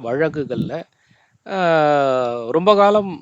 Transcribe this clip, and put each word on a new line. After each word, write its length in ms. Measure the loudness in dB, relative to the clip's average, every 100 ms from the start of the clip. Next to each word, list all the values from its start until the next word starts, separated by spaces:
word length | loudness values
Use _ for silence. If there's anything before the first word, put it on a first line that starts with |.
வழக்குகள்ல, 800 | -6 -2 -2 -4 -6 -6 -6 -8 -14 _ _ _ _ _ -10
அ, 1040 | -4 0 2 2 2 2 0 -2 -4 -4
ரொம்ப 240 | 0 4 4
காலம் 460 | 4 2 -2 -8